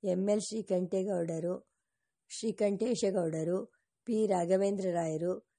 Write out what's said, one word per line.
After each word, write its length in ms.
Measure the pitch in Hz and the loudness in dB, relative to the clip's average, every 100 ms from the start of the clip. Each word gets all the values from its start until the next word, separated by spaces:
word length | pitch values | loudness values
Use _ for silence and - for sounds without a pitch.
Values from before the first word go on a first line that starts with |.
ಎಂ 240 | 202 180 196 | 0 0 2
ಎಲ್ 120 | 214 | 2
ಶ್ರೀಕಂಠೇಗೌಡರು, 1300 | - 220 - 185 180 190 190 185 165 165 170 180 _ _ _ _ _ _ _ | 0 -6 0 0 0 0 0 -2 -2 -2 -4 -4 _ _ _ _ _ _ _
ಶ್ರೀಕಂಠೇಶಗೌಡರು, 1400 | - 226 185 208 196 226 220 196 185 165 160 160 185 220 _ _ _ | -6 -6 0 0 2 0 0 0 0 0 -2 0 -2 -4 _ _ _
ಪಿ 220 | - 220 214 | -4 0 2
ರಾಘವೇಂದ್ರ 600 | 185 170 190 196 202 190 | 2 2 2 2 0 -2
ರಾಯರು 580 | 170 165 156 170 190 _ | 0 -2 -2 -2 -4 _